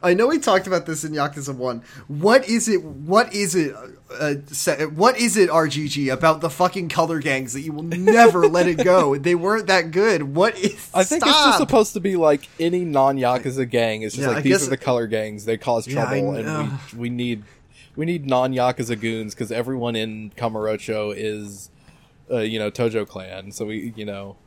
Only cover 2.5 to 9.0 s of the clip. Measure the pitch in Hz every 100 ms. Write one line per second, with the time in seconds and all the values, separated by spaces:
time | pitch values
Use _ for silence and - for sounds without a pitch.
2.5 | 226 226 190 156 135 151 196 233 202 196
3.5 | 175 151 104 120 - _ 123 151 143 143
4.5 | 147 - 143 156 156 226 254 233 190 175
5.5 | 160 156 139 151 143 135 131 160 156 160
6.5 | - 180 190 170 156 160 160 143 135 131
7.5 | 131 160 147 165 175 190 226 233 180 165
8.5 | 170 180 165 185 185